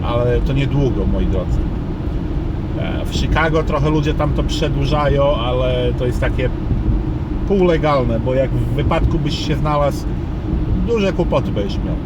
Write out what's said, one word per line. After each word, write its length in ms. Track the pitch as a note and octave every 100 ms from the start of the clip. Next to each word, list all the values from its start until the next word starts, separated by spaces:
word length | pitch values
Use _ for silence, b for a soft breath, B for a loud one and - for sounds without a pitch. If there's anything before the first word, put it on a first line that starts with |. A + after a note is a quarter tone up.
ale 380 | A#2 A#2+ B2 A#2+
to 120 | -
niedługo, 520 | C3+ C#3 C3 C3+ G#2+ G2
moi 200 | G2 F#2
drodzy. 340 | F#2 F2 - - - - - - - - - - - - -
E, 260 | - - -
w 80 | -
Chicago 480 | - D3+ D#3+ D#3+
trochę 260 | D3+ D3+ D3
ludzie 240 | D#3 D3
tam 200 | D3 D3+
to 100 | C3+
przedłużają, 920 | C#3 - D#3 C#3 C#3 D3+ D3 C#3 C#3 D3
ale 580 | B2 B2+ B2+ B2+ B2 A#2+
to 80 | B2+
jest 160 | B2
takie 280 | B2+ A#2 - - - - - - - - - - -
półlegalne, 720 | G3 F3+ D#3+ D3 C#3+ A#2+ A2+
bo 140 | A#2
jak 160 | C3 C3
w 260 | B2 A2+ C3+
wypadku 440 | - E3 D#3 E3
byś 280 | D3 D#3 D3+
się 80 | D3
znalazł, 500 | D3 D3 C#3+ C#3 - - - - - - - F#3 F#3
duże 260 | A#3 G3
kłopoty 380 | E3+ D#3+ D#3 A#2+
będziesz 260 | - G2+ -
miał. 180 | - D3+